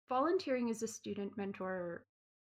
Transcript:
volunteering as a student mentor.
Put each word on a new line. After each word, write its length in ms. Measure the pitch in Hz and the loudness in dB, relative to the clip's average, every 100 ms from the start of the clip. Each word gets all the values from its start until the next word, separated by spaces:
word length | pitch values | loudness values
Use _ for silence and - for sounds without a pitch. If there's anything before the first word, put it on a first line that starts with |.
| _ | _
volunteering 600 | 254 311 370 285 254 240 | 2 4 4 2 2 2
as 120 | 226 | 0
a 40 | 220 | -2
student 480 | - 208 202 196 208 | -4 -6 -4 -4 -2
mentor. 680 | 196 202 185 185 175 170 - _ _ _ _ | -4 -2 -4 -2 -4 -6 -12 _ _ _ _